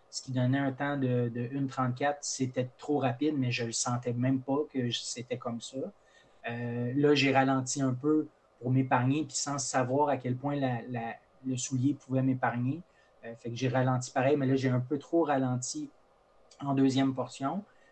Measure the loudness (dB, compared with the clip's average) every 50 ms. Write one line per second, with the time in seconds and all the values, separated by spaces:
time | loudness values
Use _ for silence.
0 | _ _ -12 -10 -8 -4 -2 0 2 2 2 2 2 0 -2 -2 -4 -2 -2 0
1 | 0 0 2 2 0 0 -2 -4 -4 -4 -4 -2 -4 -2 -2 -2 -2 -2 0 0
2 | 0 0 0 -2 -4 -8 -4 -2 -2 -2 -2 -2 -4 -4 -6 -8 -2 0 0 2
3 | 2 0 0 0 0 0 2 2 0 0 0 -2 -2 -4 -4 -2 -2 -2 -2 -2
4 | -2 -2 -2 2 2 2 2 2 0 0 -2 -2 -2 -2 -2 -2 -2 -2 -2 -4
5 | -6 -8 -8 -10 -8 -8 -8 -6 -6 -6 -6 -8 -8 -10 -8 -8 -8 -8 -10 _
6 | _ _ -20 -20 -20 _ _ -14 -10 -8 -6 -6 -4 -4 -4 -4 -2 -2 2 4
7 | 6 6 6 6 6 6 6 6 6 6 4 2 0 -2 -2 0 0 0 0 0
8 | 2 4 4 4 2 0 -6 _ _ _ _ -6 -2 2 2 2 4 4 2 2
9 | 4 2 2 2 0 -4 -4 -6 -4 -4 -4 -4 -4 -2 0 0 2 2 2 2
10 | 2 2 2 0 -2 -4 -4 -4 -2 -2 -2 0 0 0 0 -2 -4 -6 -6 -6
11 | -6 -8 -8 -12 _ _ _ -10 -6 -4 -4 -4 -4 -2 -2 0 2 2 0 -2
12 | -4 -4 0 0 2 2 2 0 0 -2 0 0 -2 -2 -2 -4 -8 _ _ _
13 | _ _ _ _ -16 -14 -14 -12 -10 -10 -6 -2 -2 0 2 2 2 2 0 0
14 | -2 -4 -2 0 2 2 2 2 2 2 2 2 2 2 0 0 0 -2 -4 -6
15 | -4 0 0 2 2 2 2 0 0 0 -2 -2 -4 -6 -8 -8 -10 -10 -14 _
16 | _ _ _ _ _ _ _ -20 -20 _ -14 -8 -4 -2 2 4 4 4 4 4
17 | 2 2 0 -2 -4 -8 -8 -6 -4 -4 -4 -4 -6 -10 -14 -20 -20 -20